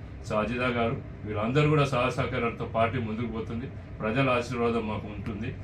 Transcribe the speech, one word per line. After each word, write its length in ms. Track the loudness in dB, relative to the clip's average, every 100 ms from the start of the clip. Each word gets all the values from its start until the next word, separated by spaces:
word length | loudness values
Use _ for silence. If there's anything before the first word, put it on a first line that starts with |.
| -10 -12
సాజిదా 440 | -2 0 0 0 0 2
గారు, 180 | 2 0 -6 -10
వీళ్ళందరూ 440 | -6 -2 2 4 6
కూడా 160 | 6
సహాయ 260 | 4 4 2
సహకారాలతో 540 | 0 -2 0 0 -2 -4
పార్టీ 240 | 2 2 2
ముందుకు 280 | -2 -2 -4
పోతుంది. 400 | -4 -4 -6 -6 -8 -12 -4
ప్రజల 300 | 0 2 4
ఆశీర్వాదం 580 | 2 0 0 2 2 0
మాకు 180 | -4 -6
ఉంటుంది. 480 | -8 -6 -4 -6 -6